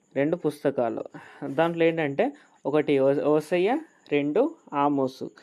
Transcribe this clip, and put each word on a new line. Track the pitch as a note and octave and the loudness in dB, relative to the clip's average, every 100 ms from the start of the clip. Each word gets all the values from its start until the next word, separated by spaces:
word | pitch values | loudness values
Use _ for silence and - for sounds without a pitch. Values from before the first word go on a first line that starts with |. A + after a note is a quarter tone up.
| _ C3+ | _ -2
రెండు | C#3+ F3 | -2 -2
పుస్తకాలు. | D#3 C#3+ C#3+ C3+ A#2 A2 - - - - | -4 -4 -2 -2 -2 -4 -10 -16 -20 -14
దాంట్లో | C#3 C#3 E3 E3+ E3 | -6 0 0 2 2
ఏంటంటే, | E3 D3 C#3 B3 - _ _ C#3 | 2 -2 0 -2 -4 _ _ -2
ఒకటి | D3+ D3+ C#3 | 0 2 4
ఓ-, | C3+ C#3 | 4 2
ఓసయ్య, | C#3 D3+ D#3 F3+ F#3+ D4 D#4 _ - | 2 0 0 0 0 -2 -6 _ -4
రెండు | D3 D3 E3 D4 - _ | -2 0 0 0 -4 _
ఆమోసు. | C#3+ C#3+ C#3 C3 - - - | 0 0 0 -2 -4 -14 -14